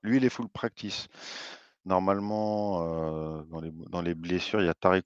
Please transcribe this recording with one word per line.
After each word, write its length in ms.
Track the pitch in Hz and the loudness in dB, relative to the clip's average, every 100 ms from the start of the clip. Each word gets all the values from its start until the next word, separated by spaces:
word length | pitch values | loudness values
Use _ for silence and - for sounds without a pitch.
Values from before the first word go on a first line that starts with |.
lui, 140 | 107 131 | 2 4
il 80 | |
est 60 | 127 | 4
full 180 | - 113 | 0 -8
practice. 600 | - 117 - 104 - - - - - - - _ _ | -4 -6 -6 -8 -8 -10 -16 -14 -14 -14 -18 _ _
Normalement, 1000 | 92 92 95 98 101 107 107 107 104 90 | 0 2 4 2 2 -2 0 0 0 0
euh, 600 | 82 82 80 78 78 78 78 | -2 -2 -2 -4 -6 -8 -10
dans 100 | 82 | -10
les, 100 | 80 80 - | -8 -10 -8
dans 120 | 90 | -4
les 120 | 85 82 | -2 -4
blessures, 440 | 85 90 - 107 | -2 -2 0 2
il 60 | 90 | 2
y 40 | |
a 40 | |
Tariq 300 | 82 92 92 | 4 6 6